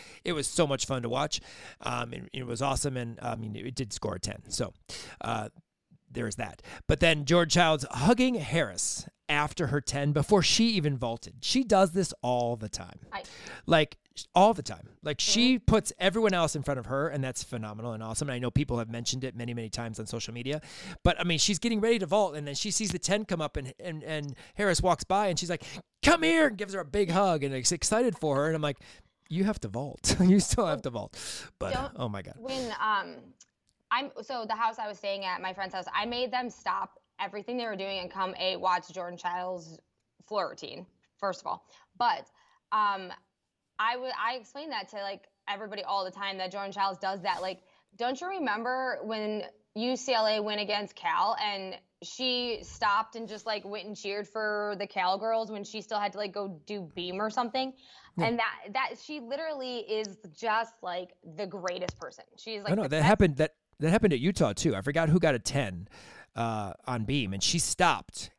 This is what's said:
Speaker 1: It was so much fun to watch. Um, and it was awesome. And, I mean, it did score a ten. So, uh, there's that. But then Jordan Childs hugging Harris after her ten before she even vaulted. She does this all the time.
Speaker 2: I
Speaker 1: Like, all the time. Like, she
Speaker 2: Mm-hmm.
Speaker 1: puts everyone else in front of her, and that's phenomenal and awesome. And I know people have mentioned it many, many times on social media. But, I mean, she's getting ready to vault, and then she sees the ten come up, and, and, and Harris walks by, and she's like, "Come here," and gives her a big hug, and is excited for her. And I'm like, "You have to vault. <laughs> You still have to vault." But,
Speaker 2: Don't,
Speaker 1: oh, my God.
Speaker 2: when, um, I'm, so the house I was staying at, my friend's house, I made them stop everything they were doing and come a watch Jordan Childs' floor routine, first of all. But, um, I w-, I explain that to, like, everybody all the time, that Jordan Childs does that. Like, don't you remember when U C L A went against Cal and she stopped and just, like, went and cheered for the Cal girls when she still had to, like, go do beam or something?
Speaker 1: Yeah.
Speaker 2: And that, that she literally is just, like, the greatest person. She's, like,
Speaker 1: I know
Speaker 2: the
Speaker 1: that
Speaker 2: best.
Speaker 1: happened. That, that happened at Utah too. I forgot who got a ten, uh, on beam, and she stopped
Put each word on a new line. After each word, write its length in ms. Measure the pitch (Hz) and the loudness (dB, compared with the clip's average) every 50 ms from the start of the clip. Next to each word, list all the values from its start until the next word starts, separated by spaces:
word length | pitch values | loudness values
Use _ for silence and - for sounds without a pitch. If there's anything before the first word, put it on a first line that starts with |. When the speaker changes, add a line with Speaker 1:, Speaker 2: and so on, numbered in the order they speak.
| - - - - - | -20 -20 -20 -8 -4
Speaker 1:
It 80 | - 175 | -2 -2
was 120 | 151 139 | 0 -2
so 200 | - - - 170 | 0 2 2 2
much 180 | 143 139 127 - | 4 2 0 0
fun 160 | - 135 127 120 | -2 -2 -2 -2
to 60 | 117 | -2
watch. 320 | 117 131 147 151 - - - - - - - - - - | 0 0 0 0 -2 -4 -6 -10 -16 -18 -18 -18 -18 -10
Um, 320 | - - 123 120 120 120 120 | -6 -4 -4 -4 -4 -6 -8
and 160 | 123 123 - - | -10 -12 -10 -10
it 100 | 131 127 | -8 -6
was 160 | 120 120 113 | -6 -4 -2
awesome. 380 | 135 139 135 120 - 147 131 127 | -2 0 0 0 0 -2 -2 -4
And, 200 | 120 117 117 - - | -6 -6 -8 -8 -6
I 120 | 120 117 | -6 -6
mean, 200 | 113 110 107 107 | -6 -6 -8 -8
it 180 | 107 - 131 123 | -8 -8 -8 -8
did 200 | - 131 104 - | -8 -8 -8 -6
score 220 | - - 104 92 | -6 -6 -6 -6
a 40 | 92 | -6
ten. 220 | - 101 101 - - - | -6 -8 -8 -10 -10 -8
So, 240 | - - 120 95 - - _ - - - - - - - - | -6 -4 -4 -6 -6 -12 _ -16 -14 -14 -14 -14 -12 -8 -6
uh, 260 | - 117 110 107 - - - _ _ _ _ _ _ - _ _ _ | -4 -4 -4 -4 -8 -10 -16 _ _ _ _ _ _ -20 _ _ _
there's 260 | - 117 117 110 - | -8 -6 -4 -4 -4
that. 240 | - 113 101 - - - - - - - | -6 -8 -8 -10 -14 -16 -16 -16 -2 2
But 140 | - 156 151 | 2 4 6
then 240 | 175 165 160 151 147 | 6 6 6 4 4
Jordan 240 | 131 165 175 170 160 | 6 6 6 6 6
Childs 380 | - 170 175 160 160 151 131 - | 6 6 6 6 6 4 0 -4
hugging 440 | - 120 131 180 247 226 254 262 247 | -2 2 6 6 6 8 6 4 4
Harris 760 | 214 147 104 139 165 151 104 92 87 - - - - - - - _ _ - | 2 -2 0 2 2 2 0 0 -2 -2 -2 -4 -4 -8 -12 -16 _ _ 0
after 400 | 147 147 147 147 - - 170 127 | 2 2 2 0 0 0 0 2
her 120 | 123 143 | 2 0
ten 320 | - - - 139 139 143 147 | 0 -2 -2 0 2 2 4
before 300 | 156 139 - 208 196 165 | 2 4 6 6 6 6
she 260 | - - - 220 233 | 6 6 6 6 4
even 280 | 220 196 147 151 139 123 | 4 4 2 2 0 0
vaulted. 380 | 123 117 113 117 - 82 - 123 | -2 -2 -4 -4 -8 -12 -14 -8
She 240 | - - - 254 269 | -4 0 2 2 4
does 280 | 214 208 190 190 185 160 | 6 6 6 6 6 4
this 200 | 190 185 - - - | 2 0 0 -2 -4
all 360 | - 123 123 123 120 117 120 | -2 0 2 2 2 0 -2
the 120 | 113 107 104 | -4 -6 -8
time. 320 | - - 92 90 - - - - | -8 -10 -10 -14 -16 -18 -16 -12
Speaker 2:
I 120 | - - - - - - - - - - - | -10 -10 -10 -12 -16 -18 -16 -16 -16 -12 0
Speaker 1:
Like, 320 | - 165 160 156 - - - _ _ _ - - - - | 4 4 6 4 4 -2 -10 _ _ _ -16 -16 0 6
all 200 | 175 190 214 226 | 8 8 8 6
the 80 | 185 123 | 4 -2
time. 260 | - 101 85 87 - - _ - | -8 -10 -12 -14 -18 -20 _ -6
Like, 180 | 151 147 - | -6 -2 0
she 360 | - - - 220 240 254 262 | 2 4 6 6 8 8 6
Speaker 2:
Mm-hmm. 80 | 240 - | 6 6
Speaker 1:
puts 260 | - 185 185 175 - - - | 6 6 6 4 2 -2 0
everyone 340 | 180 190 185 226 226 214 185 | 2 2 4 4 4 4 4
else 240 | 175 165 151 - | 4 2 2 2
in 60 | 156 135 | -2 -2
front 160 | - 143 127 | -2 -4 -4
of 60 | 113 | -4
her, 220 | 123 131 139 143 160 | -4 -2 -2 -2 0
and 140 | 139 147 135 | -2 -2 -2
that's 200 | 131 127 - - | -4 -4 -6 -8
phenomenal 500 | - - 117 110 107 107 107 113 120 113 | -8 -8 -8 -8 -8 -8 -8 -8 -8 -6
and 100 | 110 110 | -6 -6
awesome. 280 | 110 113 - 147 143 | -6 -4 -4 -2 -2
And 40 | 127 | -2
I 40 | 123 | -2
know 120 | 123 120 | -2 -2
people 280 | - 135 147 135 135 120 | -2 -2 -2 -2 -2 -2
have 100 | 117 113 | -2 -4
mentioned 360 | 113 117 120 - - 131 127 | -6 -6 -4 -4 -4 -4 -4
it 120 | 131 - | -6 -6
many, 160 | 113 120 120 120 | -6 -6 -6 -6
many 160 | 117 113 110 | -6 -6 -8
times 320 | - - 117 113 110 - | -8 -8 -8 -8 -8 -8
on 60 | 110 | -8
social 260 | 104 - 113 - - 113 | -8 -8 -8 -8 -8 -8
media. 300 | 120 117 131 143 156 - - - - - 196 - - - | -8 -4 -4 -4 -4 -6 -10 -16 -14 -14 -14 -14 -2 0
But, 180 | 180 170 - | 0 2 2
I 40 | 175 | 0
mean, 140 | 175 170 151 | 0 2 2
she's 200 | - - 208 165 | 2 2 2 0
getting 220 | - 233 226 214 | 0 0 0 2
ready 180 | 202 233 240 226 | 4 4 4 2
to 80 | 190 | 2
vault, 280 | 156 165 214 202 180 143 | 2 2 4 4 2 0
and 120 | 151 147 | -4 -6
then 80 | 143 143 | -6 -4
she 160 | - - 214 | -4 -4 -2
sees 220 | 185 - 220 196 165 | -2 0 0 -2 -2
the 60 | 175 | -2
ten 280 | - - 185 214 214 | 0 0 0 0 0
come 160 | - 190 165 156 | -2 -2 -2 -2
up, 160 | 147 - 156 | -4 -4 -6
and, 160 | 135 131 - - | -8 -8 -12 -12
and, 240 | - 180 160 156 143 | -10 -10 -8 -8 -8
and 300 | 139 156 151 147 143 131 - - - - | -6 -6 -6 -6 -6 -8 -10 -16 -12 -4
Harris 260 | - 208 196 175 - | 0 2 4 4 4
walks 240 | 165 185 170 - - | 4 4 4 2 2
by, 220 | - 185 196 214 | 0 2 2 4
and 120 | 196 175 147 | 2 2 0
she's 120 | - 170 | -2 -2
like, 140 | 175 156 - - - - - _ _ _ - | -4 -4 -6 -10 -14 -14 -16 _ _ _ 6
"Come 200 | 277 330 330 320 | 6 6 6 6
here," 240 | 320 330 330 311 | 4 6 6 6
and 100 | 285 220 | 4 4
gives 160 | 180 208 190 196 | 0 -6 -6 -6
her 80 | 190 | -6
a 40 | 170 | -6
big 260 | 143 127 202 202 165 | -2 2 2 2 4
hug, 340 | 165 185 202 190 170 151 139 | 4 6 6 6 6 4 2
and 80 | 139 135 | 0 0
is 180 | 131 123 - 180 | 0 2 2 0
excited 440 | 160 - - 214 220 247 247 180 | 2 2 2 4 6 6 4 4
for 200 | - - 156 139 | 2 2 2 4
her. 100 | 135 143 | 4 4
And 100 | 160 160 | 4 2
I'm 60 | 156 151 | 2 0
like, 160 | 147 139 - - - - - _ _ _ _ _ _ | 0 -2 -4 -8 -16 -20 -20 _ _ _ _ _ _
"You 160 | 147 170 196 | -2 0 2
have 160 | 208 208 - - | 2 0 -2 -4
to 60 | 107 | -4
vault. 480 | 95 113 139 147 - - - - - - | -4 -4 -6 -6 -8 -2 2 2 4 6
<laughs> 20 | |
You 200 | 180 185 185 202 | 8 10 10 8
still 260 | 185 - - - 214 | 8 6 4 2 4
have 140 | 170 151 139 - | 2 2 0 -2
to 80 | 135 | -4
vault." 280 | 117 113 - - - - - - - - - - - _ | -4 -4 -6 -8 -10 -12 -10 -10 -10 -10 -12 -14 -10 _
But, 160 | - 95 - | -4 -2 -2
Speaker 2:
Don't, 180 | 254 269 269 - | -2 -4 -4 -6
Speaker 1:
oh, 120 | - 127 113 | -6 -6 -4
my 140 | 101 98 90 | -4 -6 -8
God. 140 | 90 - - | -12 -14 -12
Speaker 2:
when, 320 | 226 262 262 262 254 233 214 - | -8 -6 -4 -4 -4 -6 -4 -2
um, 360 | - 214 214 196 185 175 165 - - - - _ - _ _ _ _ _ _ _ _ _ | 0 0 0 0 -2 -4 -10 -16 -18 -20 -20 _ -20 _ _ _ _ _ _ _ _ _
I'm, 220 | 220 247 277 277 - - 214 | -2 -2 -2 -4 -8 -12 -10
so 240 | - 277 247 220 | -8 -8 -6 -4
the 80 | 214 226 | -4 -2
house 240 | 214 233 226 226 233 | 0 0 -2 -2 -2
I 100 | 226 208 | -6 -8
was 80 | 208 | -8
staying 300 | 196 - 202 196 196 196 | -6 -6 -4 -4 -4 -4
at, 160 | 185 180 175 180 | -4 -4 -4 -6
my 100 | 185 185 | -6 -6
friend's 220 | 190 196 185 190 | -6 -6 -6 -6
house, 100 | 185 180 - - | -8 -8 -4 -4
I 120 | 190 208 | -2 -2
made 260 | 240 240 240 254 247 254 | -2 -2 -2 -2 -2 -2
them 160 | 247 254 247 | -4 -4 -4
stop 500 | 247 - - 190 185 196 196 190 - - _ _ _ - | -8 -6 -4 -4 -2 -2 -4 -6 -10 -16 _ _ _ -8
everything 380 | 214 196 190 208 196 - 240 254 | -8 -6 -6 -8 -8 -6 -6 -4
they 80 | 233 | -4
were 100 | 226 208 | -4 -4
doing 220 | 185 190 196 196 190 | -6 -6 -4 -4 -6
and 120 | 180 185 | -6 -6
come 240 | - 196 190 185 190 - | -6 -4 -4 -4 -4 -2
a 160 | 180 185 190 | -2 -2 -2
watch 320 | - - 185 180 180 175 - 170 | 0 2 2 2 2 0 -6 -8
Jordan 260 | 190 175 175 175 175 | -10 -8 -8 -10 -6
Childs' 600 | - 180 175 180 180 185 185 180 165 165 165 - _ _ _ _ _ _ _ _ _ | -6 -4 -4 -2 -4 -4 -6 -8 -10 -14 -18 -20 _ _ _ _ _ _ _ _ _
floor 220 | _ 208 208 180 151 | _ -2 -2 -2 -2
routine, 360 | - - - - - - 185 - _ _ _ _ _ _ | -4 -8 -12 -12 -12 -14 -16 -18 _ _ _ _ _ _
first 220 | - 196 180 - - | -4 -4 -4 -4 -4
of 40 | |
all. 200 | - - - - _ - - - _ _ - | -6 -6 -6 -8 _ -20 -20 -20 _ _ 0
But, 280 | 240 240 - - - - _ _ _ _ _ _ _ _ - | 2 2 2 0 -4 -10 _ _ _ _ _ _ _ _ 0
um, 400 | 214 214 202 202 190 190 180 - - _ _ _ _ _ _ _ _ _ _ _ - | 2 2 2 0 -2 -4 -8 -12 -16 _ _ _ _ _ _ _ _ _ _ _ -2
I 140 | 214 226 240 | 0 0 0
w-, 180 | 247 254 254 - - | 0 -4 -6 -4 -2
I 180 | 202 226 254 | -2 -2 -2
explain 340 | 254 220 - - 269 302 320 | -4 -8 -12 -14 -12 -10 -8
that 180 | 262 214 190 185 | -6 -8 -8 -8
to, 60 | 208 208 196 | -8 -8 -8
like, 260 | 196 196 190 - _ _ _ _ - | -6 -8 -10 -12 _ _ _ _ -8
everybody 360 | 202 - 220 208 208 202 196 | -8 -8 -8 -8 -10 -8 -6
all 180 | - 196 196 190 | -4 -2 -2 -4
the 80 | 185 | -4
time, 280 | 185 196 196 196 196 190 | -6 -6 -6 -6 -4 -4
that 120 | 185 185 | -6 -6
Jordan 220 | 180 202 196 196 196 | -6 -6 -8 -8 -4
Childs 260 | 202 196 196 190 180 | -2 -2 -2 -2 -4
does 220 | - 190 190 202 170 | -4 -4 -4 -4 -4
that. 200 | 202 180 - 180 | -4 -4 -2 -4
Like, 180 | 190 190 - _ _ _ _ _ _ _ | -6 -6 -8 _ _ _ _ _ _ _
don't 220 | - 233 247 277 254 | -4 -4 -4 -4 -4
you 80 | 339 | -6
remember 720 | 359 392 381 311 240 208 214 233 254 254 262 262 254 233 - - | -6 -6 -4 -2 -2 -2 -2 -2 -2 -2 -2 -2 -4 -4 -4 -6
when 420 | 214 226 214 214 214 214 208 190 - - _ _ _ _ | -6 -6 -4 -4 -4 -4 -4 -6 -10 -14 _ _ _ _
U 220 | 214 226 247 262 | -4 -2 -2 -2
C 180 | 247 - - 254 | -2 0 0 2
L 120 | 226 220 | 2 4
A 140 | 214 214 214 | 2 2 0
went 220 | 208 214 208 208 208 | 0 -2 -2 -2 -2
against 340 | 196 208 208 208 196 - | -2 -2 -2 -4 -6 -10
Cal 400 | - - 170 160 - - 208 226 - 214 | -6 -4 0 0 2 2 2 0 0 -2
and 340 | 208 202 196 190 190 - - - _ _ _ - | -2 -2 -4 -6 -8 -10 -12 -16 _ _ _ -14
she 580 | - - - 254 254 247 247 247 240 226 - - | -14 -8 -2 -2 0 0 0 0 -2 -4 -6 -6
stopped 540 | - - - 214 208 202 208 220 220 - | -12 -6 -2 2 2 4 2 2 -2 -6
and 120 | 233 226 196 | -10 -10 -10
just, 160 | 214 208 - | -10 -8 -6
like, 220 | 233 214 208 190 | -4 -4 -4 -4
went 180 | 196 202 214 175 | -8 -10 -10 -10
and 80 | 214 208 | -10 -12
cheered 320 | - - 202 196 208 208 | -10 -8 -6 -6 -6 -6
for 500 | 208 - 226 214 214 208 208 208 208 208 180 | -8 -6 -4 -2 -2 -2 -2 -2 -2 -4 -4
the 80 | 202 | -6
Cal 320 | 196 - 196 180 185 190 202 | -6 -4 0 0 2 0 0
girls 320 | 214 226 226 226 226 220 | 0 0 0 0 0 -2
when 120 | 214 202 202 | -6 -8 -10
she 200 | 202 - 220 202 | -10 -10 -12 -8
still 180 | - 226 208 | -6 -4 -2
had 120 | 208 202 190 | -2 -2 -4
to, 60 | 196 | -4
like, 140 | 208 202 190 | -6 -6 -6
go 260 | 208 202 196 185 151 147 | -6 -6 -6 -8 -12 -12
do 240 | - 208 208 185 156 - | -10 -10 -10 -10 -10 -10
beam 260 | 175 175 180 180 196 | -8 -8 -6 -4 -4
or 80 | 208 220 | -4 -2
something? 460 | 214 262 247 233 - 262 262 269 262 - - - - - - - _ | 0 -2 -2 -2 -2 -2 -4 -4 -6 -12 -20 -20 -20 -20 -20 -10 _
Speaker 1:
Yeah. 80 | - 190 | 0 0
Speaker 2:
And 140 | 226 240 233 | 0 2 0
that, 340 | 226 214 - - - 208 208 | 0 -2 -2 -6 -10 -6 -4
that 220 | 262 269 - - - - | -2 -2 -2 -6 -10 -12
she 160 | - 302 302 | -12 -12 -12
literally 600 | 240 226 262 285 330 320 302 277 262 254 247 240 | -8 -8 -8 -6 -6 -6 -6 -6 -6 -6 -6 -8
is 360 | 214 - 214 220 220 202 190 - - 185 151 | -6 -4 -4 -4 -4 -6 -10 -14 -18 -20 -14
just, 380 | - - 226 214 220 226 226 - _ - | -6 -2 0 0 0 0 -4 -8 _ -10
like, 280 | 180 175 180 180 175 - _ _ 170 156 | -8 -6 -6 -8 -10 -14 _ _ -16 -10
the 100 | 160 208 | -8 -8
greatest 520 | 185 170 202 175 185 180 190 180 - - - | -8 -8 -6 -6 -4 -4 -4 -4 -6 -6 -8
person. 260 | - 208 - - - _ _ - | -12 -16 -16 -18 -20 _ _ -16
She's, 240 | - 220 220 208 202 | -12 -10 -10 -6 -2
like, 100 | - 170 | 0 0
Speaker 1:
I 20 | |
know 60 | 208 208 | 0 0
Speaker 2:
the 40 | 135 | 0
Speaker 1:
that 80 | 139 156 | 2 4
Speaker 2:
best. 80 | 151 | 6
Speaker 1:
happened. 300 | 160 214 208 208 175 143 | 6 6 8 6 4 6
That, 180 | 123 160 156 - _ _ _ _ - | 2 0 0 0 _ _ _ _ -2
that 100 | 139 160 | 2 4
happened 240 | 175 226 226 202 156 | 4 6 6 4 4
at 60 | 120 | 4
Utah 340 | 123 180 196 - 170 117 104 | 2 2 2 4 2 2 2
too. 200 | - - 170 113 | 2 0 0 0
I 60 | 95 | 0
forgot 300 | 101 135 143 160 165 160 | -2 0 0 2 4 6
who 100 | 156 180 | 6 6
got 140 | 156 160 139 | 6 4 4
a 40 | 120 | 2
ten, 480 | - - - 139 131 101 92 85 95 - - - - - - - - - _ | 0 -2 -2 0 -2 -2 -4 -8 -10 -12 -16 -20 -20 -20 -20 -20 -20 -12 _
uh, 380 | 113 117 117 113 107 104 95 85 - _ | -4 -2 -2 -2 -2 -4 -6 -8 -10 _
on 180 | - 127 120 110 | -4 -4 -2 0
beam, 280 | 104 135 143 120 95 95 | 0 0 0 0 0 -2
and 100 | 98 - | 0 0
she 160 | - - 170 | 2 2 2
stopped 720 | - - - - 185 170 143 98 - - - - - - - | 0 0 0 2 4 4 4 2 -2 -8 -12 -14 -14 -14 -14